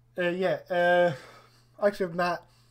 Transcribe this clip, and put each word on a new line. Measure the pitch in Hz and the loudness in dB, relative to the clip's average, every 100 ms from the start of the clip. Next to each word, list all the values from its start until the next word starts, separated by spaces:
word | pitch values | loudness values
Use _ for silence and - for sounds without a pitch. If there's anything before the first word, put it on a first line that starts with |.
| _ - | _ -6
Uh, | 175 | -4
yeah. | 180 185 151 - | -2 -2 -2 -2
Uh, | 180 175 175 175 156 - - - _ _ - | 0 4 4 2 0 -10 -20 -20 _ _ -4
I | 208 | -2
actually | 202 185 | -2 -4
have | |
Matt | 170 175 165 - _ _ | -2 -4 -4 -10 _ _